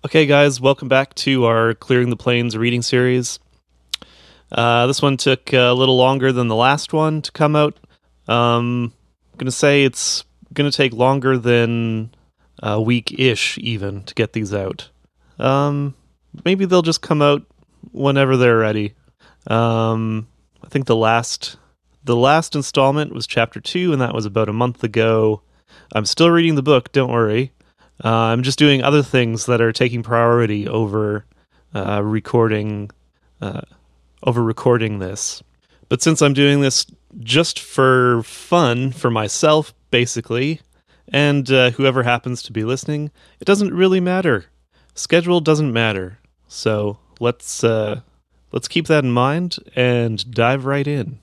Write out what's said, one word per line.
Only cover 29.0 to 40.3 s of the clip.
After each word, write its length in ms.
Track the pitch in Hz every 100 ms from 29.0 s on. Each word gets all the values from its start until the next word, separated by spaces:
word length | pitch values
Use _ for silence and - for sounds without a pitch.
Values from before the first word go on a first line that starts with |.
things 440 | 131 131 117 110 -
that 160 | 120
are 100 | 117
taking 300 | 110 123 117
priority 680 | 113 117 117 120 113 104 104
over, 560 | 110 107 104 107 104 - _ _ _ _
uh, 280 | 104 98 104
recording, 840 | 104 110 - 120 113 107 107 104 104 _ _ _ _ _
uh, 220 | 101 - - _ _ _ _ _
over 220 | - 120
recording 540 | 117 113 127 120 110 104
this. 440 | 92 104 - - _ _ _ _ _
But 140 | 127
since 180 | 165 160
I'm 140 | 143
doing 260 | 139 143 143
this 240 | 139 - - _ _ 226
just 380 | 113 135 165 -
for 640 | - - 131 127 123 120
fun, 720 | 110 - - 175 143 120 131
for 180 | 127 127
myself, 600 | 113 107 - 156 151 151 _ _
basically, 720 | 123 120 120 -